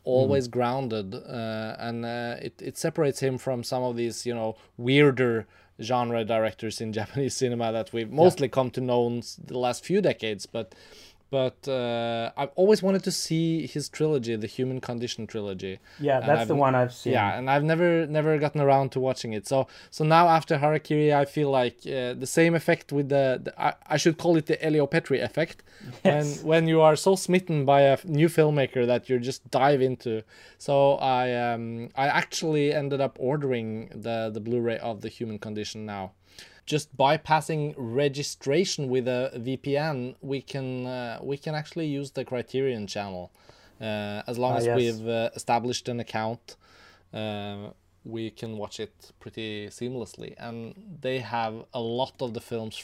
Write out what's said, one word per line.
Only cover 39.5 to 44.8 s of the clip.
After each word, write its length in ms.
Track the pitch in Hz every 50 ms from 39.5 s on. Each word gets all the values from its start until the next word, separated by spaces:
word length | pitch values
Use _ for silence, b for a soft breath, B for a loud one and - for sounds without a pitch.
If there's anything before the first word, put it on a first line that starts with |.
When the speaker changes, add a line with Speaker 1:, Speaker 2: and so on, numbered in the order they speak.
| 131 123 -
Speaker 1:
P 20 | 143 135 143 151 160 147
N, 20 | 127 123 127 131 - - 143
we 80 | 139 135 - -
can, 160 | - 139 135 127 127 127 127
uh, 320 | 127 127 127 123 117 113 - - 131
we 60 | 143 143 -
can 100 | 160 151 151
actually 280 | 151 - - 170 160 151 143 139
use 80 | 143 135 - 180
the 60 | 170
Criterion 600 | - 131 123 117 - - 131 135 135 123 110 104 95 -
channel. 300 | 104 101 101 95 90 90 87 b b b b b b b b b -
Uh, 500 | 113 110 107 104 104 104 104 107 - -
as 60 | 120 117
long 100 | 123 127 127
Speaker 2:
Ah, 60 | 120
Speaker 1:
as 60 | 117
Speaker 2:
yes. 100 | 120 120 127